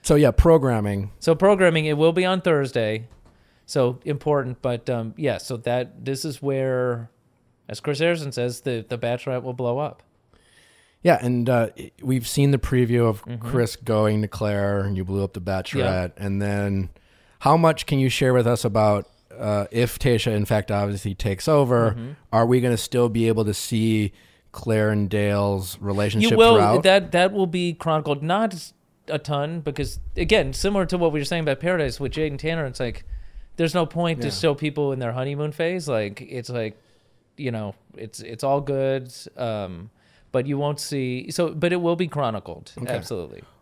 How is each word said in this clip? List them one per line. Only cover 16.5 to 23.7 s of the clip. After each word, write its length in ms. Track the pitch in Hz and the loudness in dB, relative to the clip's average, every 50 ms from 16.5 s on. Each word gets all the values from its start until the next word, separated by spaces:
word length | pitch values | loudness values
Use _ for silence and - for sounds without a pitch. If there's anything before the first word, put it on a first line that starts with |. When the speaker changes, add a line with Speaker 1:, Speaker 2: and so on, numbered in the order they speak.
| 101 101 101 101 98 98 92 87 - - _ _ _ _ _ _ _ _ | -2 -2 -2 0 -2 -2 -4 -6 -10 -18 _ _ _ _ _ _ _ _
Speaker 1:
how 160 | - 139 151 | 2 4 4
much 300 | 165 165 160 156 - - | 6 4 4 2 0 -2
can 140 | - 151 135 | -2 0 2
you 100 | 131 127 | 2 0
share 240 | 117 - 143 127 127 | 2 2 2 4 4
with 120 | 127 117 | 4 4
us 180 | 120 120 110 - | 2 0 0 -2
about, 420 | 117 101 113 107 107 104 101 98 _ _ _ _ _ - | 0 2 4 4 4 2 2 -2 _ _ _ _ _ -14
uh, 300 | 117 117 104 104 101 101 - | -8 -4 -2 -2 -2 -2 -2
if 260 | 110 117 123 113 - | 0 0 0 0 -2
Tayshia, 360 | - - 127 120 107 - 123 110 | -2 2 2 2 2 2 0 0
in 100 | 104 101 | 0 0
fact, 260 | - 117 107 98 - | 2 0 0 0 0
obviously 460 | 107 101 101 101 101 95 - 104 95 | -2 0 0 -2 -4 -4 -6 -6 -6
takes 320 | - - 107 95 92 - | -2 -2 -2 -2 -2 0
over, 440 | 160 156 147 139 120 123 120 117 110 | 2 4 4 4 4 4 4 4 2
Speaker 2:
Mm-hmm. 200 | 101 117 113 131 147 - _ _ - | 0 -2 -8 -12 -14 -16 _ _ 2
Speaker 1:
are 120 | 110 117 | 2 4
we 140 | 117 123 127 | 6 4 4
gonna 160 | 120 127 120 | 4 2 0
still 300 | 113 - - - 123 120 | 0 -2 -2 2 2 2
be 220 | 120 107 117 113 113 | 2 2 2 2 2
able 160 | 110 113 110 | 2 2 0
to 80 | 104 101 | -2 -2
see 580 | - - - | -4 -4 -2